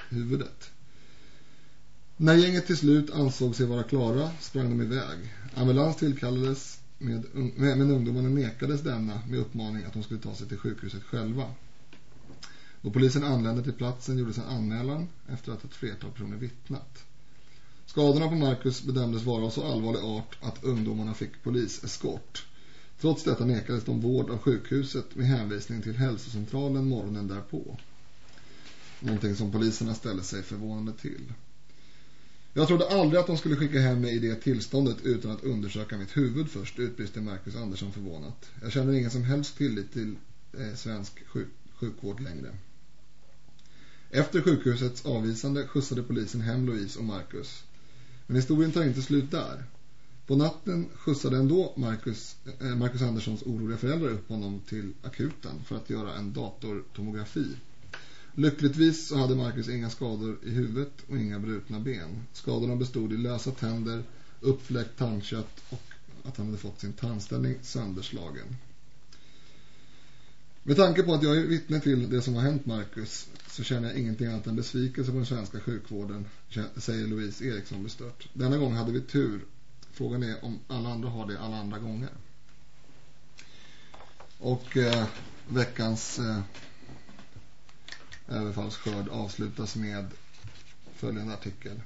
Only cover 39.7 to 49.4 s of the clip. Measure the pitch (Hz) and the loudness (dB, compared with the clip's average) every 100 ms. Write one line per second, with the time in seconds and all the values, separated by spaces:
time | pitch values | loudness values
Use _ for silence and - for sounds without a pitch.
39.7 | 107 101 120 107 101 - - - - 110 | 0 -2 -4 -4 -4 -8 -10 -10 -8 -6
40.7 | 117 123 107 101 - - 127 101 - - | -6 -4 -4 -6 -8 -6 -4 -4 -6 -10
41.7 | - 117 - 101 101 135 80 64 95 - | -6 -6 -4 -6 -4 -6 -6 -8 -8 -8
42.7 | - - - - - - - - - - | -10 -10 -10 -10 -10 -10 -10 -10 -10 -10
43.7 | - - - - 135 156 180 175 143 127 | -10 -10 -10 0 2 4 6 6 6 6
44.7 | 120 123 - - 120 110 113 143 139 135 | 4 2 -2 -2 0 2 0 0 0 0
45.7 | 147 131 123 117 117 104 120 113 123 127 | 0 0 0 0 0 0 0 0 2 2
46.7 | 110 101 - 110 95 90 87 - - - | 0 -2 -4 -4 -4 -6 -6 -8 -8 -10
47.7 | - - - - - - 127 127 156 160 | -10 -10 -10 -10 -10 0 2 6 6 6
48.7 | 170 151 127 131 143 139 165 | 6 4 4 4 4 4 0